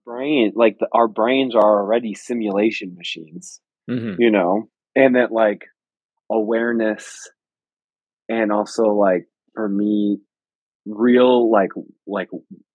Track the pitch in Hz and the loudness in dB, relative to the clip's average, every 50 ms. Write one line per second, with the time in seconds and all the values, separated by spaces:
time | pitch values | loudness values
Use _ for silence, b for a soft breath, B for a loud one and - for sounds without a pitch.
0 | _ 123 117 123 135 147 156 135 110 101 98 113 117 110 98 - - - - 117 | _ -14 -12 -8 -4 -2 0 0 0 0 2 2 2 2 0 -2 -4 -2 0 0
1 | 117 110 98 110 110 120 131 135 135 123 113 110 101 107 107 104 98 101 113 120 | 0 0 0 -2 0 0 0 0 0 0 2 2 4 4 4 2 0 0 -2 -2
2 | 123 107 98 - - - 120 117 110 104 98 101 107 113 104 - 104 92 90 87 | -2 -4 -10 -10 -10 -8 -6 -4 -4 -2 0 0 0 0 -2 -4 -10 -14 -14 -14
3 | 85 - - 82 80 78 82 - - - - - _ _ _ _ _ - 123 123 | -14 -14 -14 -14 -16 -18 -20 -20 -20 -20 -20 -20 _ _ _ _ _ -10 -8 -8
4 | 117 110 92 - 120 113 104 98 87 87 98 107 113 - _ _ _ _ - 135 | -8 -6 -2 2 2 4 4 4 2 2 0 -2 -2 -8 _ _ _ _ 2 4
5 | 135 131 123 123 120 107 113 113 113 104 101 - - - _ _ _ _ _ _ | 4 4 4 2 0 0 0 0 2 2 0 -2 -8 -20 _ _ _ _ _ _
6 | _ _ _ _ _ - 110 110 107 107 113 113 117 120 117 113 113 107 107 - | _ _ _ _ _ -4 -2 -2 0 0 -2 -2 0 -2 -2 0 -2 -2 -2 -4
7 | - - - - - - _ _ _ _ _ _ _ _ _ _ _ _ _ _ | -8 -18 -20 -20 -20 -20 _ _ _ _ _ _ _ _ _ _ _ _ _ _
8 | _ _ _ _ _ - 117 113 110 101 104 104 101 - - - 113 107 104 104 | _ _ _ _ _ -6 -4 -2 0 0 0 -2 -2 -2 -2 0 0 2 2 2
9 | 101 95 92 87 85 _ _ _ _ _ - 113 110 101 98 101 104 107 107 104 | 2 2 2 0 -4 _ _ _ _ _ -10 -6 -4 -4 -2 -2 -2 0 0 0
10 | 104 101 101 98 _ _ _ _ _ _ _ _ _ _ _ _ - 107 107 104 | 0 -2 -2 -4 _ _ _ _ _ _ _ _ _ _ _ _ -16 -12 -6 -2
11 | 117 123 123 123 127 127 123 120 120 113 113 101 95 87 - - - - _ _ | 2 4 4 4 4 4 4 4 2 2 2 2 0 0 -4 -10 -16 -16 _ _
12 | _ - 101 98 90 - 92 85 - - 90 82 _ _ _ | _ -8 -8 -8 -8 -8 -12 -16 -18 -20 -20 -20 _ _ _